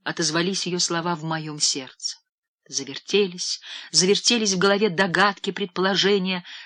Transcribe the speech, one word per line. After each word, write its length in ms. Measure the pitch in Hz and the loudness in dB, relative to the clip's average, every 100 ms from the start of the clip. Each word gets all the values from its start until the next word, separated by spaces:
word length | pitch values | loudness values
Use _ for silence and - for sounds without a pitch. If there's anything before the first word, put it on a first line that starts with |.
отозвались 600 | - 160 160 160 180 190 175 | -8 -4 -2 0 0 -2 -2
ее 140 | 175 | -2
слова 360 | - 170 170 170 | 0 -2 -2 -2
в 80 | |
моем 360 | 160 160 156 151 | -4 -6 -6 -2
сердце. 580 | - 143 127 - - - _ _ _ _ - | -2 -2 -8 -12 -12 -12 _ _ _ _ -12
Завертелись, 920 | 135 135 135 - 196 196 175 - - - - - | -10 -8 -10 -2 0 0 -2 -8 -8 -10 -16 -2
завертелись 640 | 151 180 202 - 233 214 | 2 4 4 2 2 2
в 40 | 190 | 2
голове 320 | 196 202 214 | 4 4 2
догадки, 600 | 170 196 170 202 196 - | 2 2 4 2 0 -6
предположения, 920 | 185 202 - 190 185 196 208 185 185 175 - | -6 -4 -2 0 2 4 2 2 -4 -8 -16